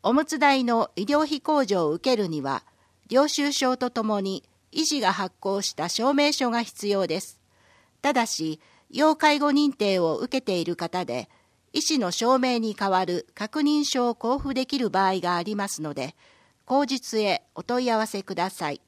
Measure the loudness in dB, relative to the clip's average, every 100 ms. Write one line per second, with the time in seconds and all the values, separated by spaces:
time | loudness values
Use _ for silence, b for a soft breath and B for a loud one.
0 | 2 2 0 2 4 4 2 0 0 -4
1 | 0 2 2 -2 0 0 2 2 2 0
2 | 0 0 0 -2 -4 -6 _ b b b
3 | _ 2 2 2 -2 0 0 0 -4 -2
4 | -2 -2 -2 -6 _ _ _ -4 -2 2
5 | 0 0 -4 _ -4 -2 -4 -4 -4 0
6 | 2 4 2 2 0 -2 -4 -6 -2 0
7 | 0 -2 -6 -18 _ b b b b b
8 | 0 0 0 -2 -4 -6 b b b 2
9 | 2 4 2 4 4 4 2 2 0 2
10 | 2 0 -2 -4 -2 -2 -2 -4 -4 -4
11 | -4 -6 -8 b b b b -4 -2 0
12 | 0 0 2 2 2 0 -2 -2 0 2
13 | 2 -2 -6 -10 -6 0 2 2 0 0
14 | 0 -2 -2 -2 -2 -4 -2 -2 0 2
15 | 2 0 -2 -2 -4 -4 -6 -6 -8 -6
16 | -8 -10 b b b b _ 0 2 -2
17 | -4 -2 0 0 _ -16 -4 -2 0 0
18 | 0 -6 -8 -4 -4 -4 -6 -6